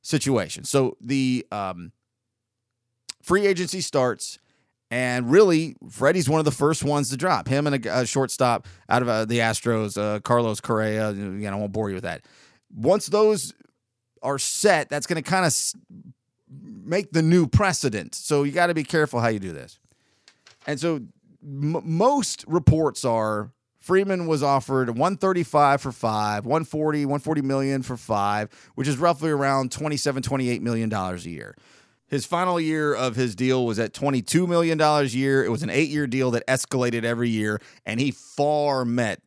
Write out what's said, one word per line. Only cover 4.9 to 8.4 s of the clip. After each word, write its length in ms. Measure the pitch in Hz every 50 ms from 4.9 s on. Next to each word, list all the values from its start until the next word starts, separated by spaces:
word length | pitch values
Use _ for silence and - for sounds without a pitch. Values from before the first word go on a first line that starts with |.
| 123 123 127 123 123 123 123 117
really, 460 | 139 190 220 190 170 156 165 156 - - - -
Freddie's 400 | - 107 127 143 170 185 147 120
one 100 | 151 160
of 60 | 156
the 60 | 151
first 320 | 135 - 147 147 160 - -
ones 260 | 139 147 147 143 117
to 80 | 139 131
drop. 300 | 151 185 165 110 - 113
Him 200 | 131 139 147 147
and 180 | 139 135 113
a, 140 | 110 85 127
a 60 | 127
shortstop 600 | 110 - 139 131 120 - -